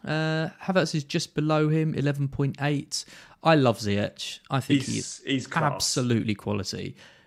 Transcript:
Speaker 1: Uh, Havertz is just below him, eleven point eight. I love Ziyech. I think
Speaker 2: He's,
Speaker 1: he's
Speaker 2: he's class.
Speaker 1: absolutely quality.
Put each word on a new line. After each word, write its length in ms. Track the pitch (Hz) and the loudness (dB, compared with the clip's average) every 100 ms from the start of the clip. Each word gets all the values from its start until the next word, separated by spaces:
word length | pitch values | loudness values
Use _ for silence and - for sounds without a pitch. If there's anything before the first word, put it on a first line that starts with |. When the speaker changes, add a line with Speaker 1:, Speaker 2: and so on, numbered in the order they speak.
| - | -4
Speaker 1:
Uh, 440 | 156 160 160 160 - | -2 0 -2 -4 -4
Havertz 320 | - 185 170 | -2 2 2
is 100 | 156 | 0
just 300 | 139 170 - | -2 -4 -2
below 360 | - 151 156 151 | -2 2 2 4
him, 240 | 160 160 | 2 2
eleven 340 | - 143 143 139 | 0 0 0 -2
point 300 | - 139 - | 0 -2 0
eight. 440 | 139 143 151 - - - - - | -2 -2 -4 -8 -10 -16 -20 -2
I 120 | - 156 | 4 6
love 220 | 127 107 | 6 4
Ziyech. 640 | 104 101 101 - - - - | 0 0 -2 -6 -12 -12 -6
I 100 | 139 | -4
think 240 | - 143 | 2 0
Speaker 2:
He's, 120 | 117 113 | 0 -4
Speaker 1:
he's 260 | - - - | -6 -10 -4
Speaker 2:
he's 220 | 135 127 | -4 -2
class. 260 | 165 151 | -2 0
Speaker 1:
absolutely 600 | 139 - 143 123 117 107 | 0 -2 0 2 2 0
quality. 640 | 104 - 104 95 95 95 - - - | -4 -4 -4 -4 -8 -10 -12 -20 -20